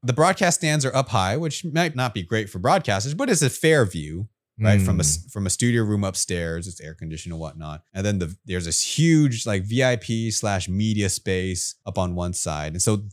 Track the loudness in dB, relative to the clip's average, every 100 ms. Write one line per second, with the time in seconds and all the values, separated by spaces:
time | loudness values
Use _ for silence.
0 | -2 2 2 4 2 2 0 0 0 0
1 | 0 2 2 0 -4 -6 -4 -2 -2 0
2 | -2 -4 -2 -2 -2 -2 2 2 2 0
3 | -2 -2 0 2 2 2 4 4 4 0
4 | -8 -8 -10 _ _ 0 4 6 6 4
5 | 2 0 -6 -4 -2 0 2 2 2 0
6 | 0 -2 -4 -4 -4 -6 -8 -12 -16 -12
7 | -10 -10 -10 -10 -10 -12 -12 -14 _ -2
8 | 0 0 -2 -6 -6 -4 -2 -2 -2 2
9 | 6 6 4 2 -2 -2 0 2 2 2
10 | -2 -2 -2 -2 -2 -2 -2 0 0 2
11 | 0 -2 -2 -2 -2 -4 -6 -8 -8 -2
12 | -2 -2 -4 -4 -4 -4 -4 -2 0 0
13 | -2